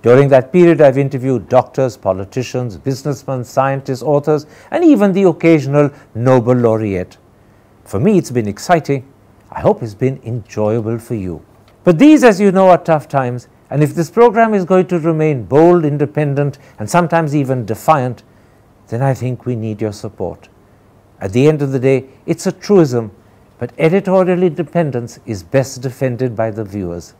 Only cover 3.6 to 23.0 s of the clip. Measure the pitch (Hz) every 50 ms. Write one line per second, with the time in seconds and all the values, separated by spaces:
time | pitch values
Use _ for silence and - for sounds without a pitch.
3.6 | 131 135 139 139 139 - 135 123 120 156 147 143 143 - 151 147 151 - - -
4.6 | - - - 311 359 330 294 208 202 202 185 196 196 185 156 - - 165 165 156
5.6 | 131 135 139 147 147 143 143 - - _ _ 110 120 131 131 127 110 120 127 123
6.6 | 120 117 110 110 110 104 98 90 92 - - _ _ _ _ _ _ _ _ _
7.6 | _ _ _ _ _ - - 98 135 202 220 180 - - 123 120 113 104 98 -
8.6 | - - 180 165 139 - 139 135 120 _ _ _ _ _ _ _ _ _ - -
9.6 | - - 214 - 123 113 101 - 127 131 135 135 - 113 117 123 98 _ - 107
10.6 | 107 104 110 120 107 110 117 117 113 - 123 110 92 92 85 78 - _ _ _
11.6 | _ _ _ _ _ 180 175 156 269 302 311 285 - 240 202 175 208 202 175 190
12.6 | 190 185 180 165 - - 165 151 131 - - 139 131 123 123 123 - _ _ _
13.6 | _ _ - 143 151 143 127 165 165 - - 220 233 240 196 233 226 220 220 202
14.6 | 180 - 190 185 185 - 180 175 151 165 165 156 156 156 151 127 107 87 127 147
15.6 | 165 175 175 180 156 147 143 147 147 143 - 147 151 147 139 139 143 143 139 _
16.6 | _ - _ _ 107 107 - 175 180 165 170 165 165 147 139 151 139 127 135 127
17.6 | 117 95 110 - - - 156 147 123 127 120 - _ _ _ _ _ _ _ _
18.6 | _ _ _ _ _ _ - 117 135 139 131 - 120 127 127 - - 123 123 113
19.6 | 110 113 107 104 110 107 101 - - 110 - _ 98 87 85 - - _ _ _
20.6 | _ _ _ _ _ _ _ _ _ _ _ _ 95 98 98 120 135 151 156 147
21.6 | 143 135 135 131 120 135 135 131 131 - _ _ _ - 165 - - 190 180 -
22.6 | - - 208 190 165 135 123 120